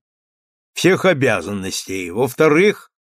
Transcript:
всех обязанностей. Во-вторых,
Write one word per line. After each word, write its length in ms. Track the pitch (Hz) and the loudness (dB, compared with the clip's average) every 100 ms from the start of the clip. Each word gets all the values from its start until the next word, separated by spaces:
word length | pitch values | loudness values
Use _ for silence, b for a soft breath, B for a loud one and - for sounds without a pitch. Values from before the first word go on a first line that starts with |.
| _ _ _ _ _ _ _ | _ _ _ _ _ _ _
всех 320 | - 170 185 185 | -2 0 2 2
обязанностей. 1080 | 160 123 101 82 101 95 - - 95 87 | 2 0 -2 -4 -6 -6 -8 -8 -8 -6
Во-вторых, 800 | 95 131 123 156 147 208 - - _ | -4 -2 2 2 4 2 0 -8 _